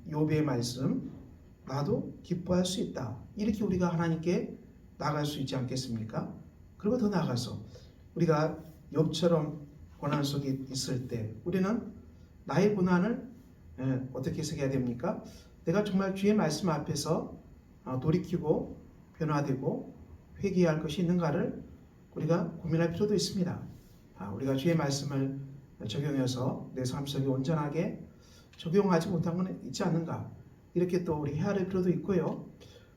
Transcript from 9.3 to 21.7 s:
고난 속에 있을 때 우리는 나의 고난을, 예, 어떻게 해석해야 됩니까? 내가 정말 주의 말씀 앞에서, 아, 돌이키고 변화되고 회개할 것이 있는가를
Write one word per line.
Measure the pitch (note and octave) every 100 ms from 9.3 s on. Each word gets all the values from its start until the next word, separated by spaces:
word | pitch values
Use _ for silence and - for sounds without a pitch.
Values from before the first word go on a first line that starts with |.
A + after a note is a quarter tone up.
| E3 D3 - - - - -
고난 | D3 D3
속에 | C#3 C#3 C#3 C3 -
있을 | B2+ - B2 -
때 | A#2 G#2+ - F3
우리는 | F#3 F#3+ A#3 - - - - - -
나의 | - D#3+ G#3 G3+
고난을, | F3+ F3 G#3+ C4 - - - - - -
예, | C3 B2+ -
어떻게 | - E3 D#3
해석해야 | D3 C#3+ C3+
됩니까? | C3+ B2 A#2 F#3 A3+ - - - - -
내가 | F#3+
정말 | G#3 F#3+ F#3+ F#3+
주의 | G3+
말씀 | G#3 D#3+ - F#3+
앞에서, | D3 C#3 D3+ D3+ F#3+ - - - - - -
아, | - C3
돌이키고 | D#3 F3+ - E3 D3+ A#3+ - - - - -
변화되고 | - D#3 D3+ C3+ B2+ C#3+ B3 - - - - - -
회개할 | G3 F3+ E3+ D#3
것이 | D#3+ -
있는가를 | E3+ F3+ D#3+ D#3+ A#3+ - -